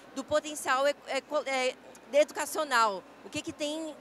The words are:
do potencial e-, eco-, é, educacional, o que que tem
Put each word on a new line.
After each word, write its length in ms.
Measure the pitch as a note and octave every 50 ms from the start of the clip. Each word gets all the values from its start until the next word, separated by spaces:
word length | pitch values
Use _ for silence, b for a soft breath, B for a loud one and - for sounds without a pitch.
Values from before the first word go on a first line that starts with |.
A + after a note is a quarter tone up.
| B B B
do 100 | C4+ -
potencial 640 | - D4+ D4+ D4 D4+ D4+ - - D4+ C4 C4 C#4 C#4+
e-, 80 | C#4+ - - -
eco-, 360 | C4 C4+ C4 - D4 D4+ A3+
é, 300 | C4 C4+ C4 B3+ B3+ - - - - - - - - A3+
educacional, 880 | C#4+ D4+ - - E4 D4+ - - G4 D#4 C#4+ B3+ A#3 A3+ G#3+ G3 F3 - - - -
o 60 | - -
que 140 | - D4+
que 100 | - E4
tem 420 | D#4 - D4+ D4 D4+ D#4+ D#4+ D#4 C#4 -